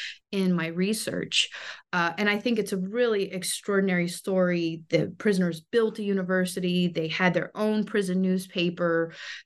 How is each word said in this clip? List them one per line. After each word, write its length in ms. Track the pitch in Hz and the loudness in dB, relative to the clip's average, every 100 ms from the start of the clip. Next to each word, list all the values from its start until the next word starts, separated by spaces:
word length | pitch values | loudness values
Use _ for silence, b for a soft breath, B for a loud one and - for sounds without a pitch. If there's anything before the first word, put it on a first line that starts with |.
| B B - | B B -8
in 240 | 202 185 | 0 2
my 140 | 175 160 | 2 0
research. 800 | 170 190 214 - - - - - B B B - | 0 0 0 -4 -4 -2 -2 -2 B B B -6
Uh, 200 | 180 170 160 | -2 0 0
and 120 | 208 | 0
I 80 | 208 | 0
think 220 | 247 226 | 0 0
it's 140 | 196 | 0
a 40 | 196 | -2
really 540 | 185 226 240 208 185 | -4 0 2 2 -2
extraordinary 720 | 185 185 - - 196 196 180 175 | -6 -6 -6 0 2 4 2 0
story. 760 | 175 - 190 180 175 165 165 - | -4 -2 2 4 2 0 -4 0
The 220 | 165 185 - | 0 0 0
prisoners 440 | 214 190 180 160 - | 2 4 2 0 -2
built 260 | 233 220 220 | 0 0 0
a 60 | |
university. 800 | 202 196 180 185 180 185 180 180 180 | -2 0 2 0 0 0 0 2 2
They 220 | 165 160 | 0 -4
had 260 | 160 185 | 2 2
their 160 | 175 - - | 2 -2 -2
own 260 | 214 214 | 0 0
prison 380 | 208 214 185 185 | 0 0 0 0
newspaper. 920 | 190 185 185 185 175 175 175 165 165 B B B | 2 0 -2 -2 -2 0 0 2 0 B B B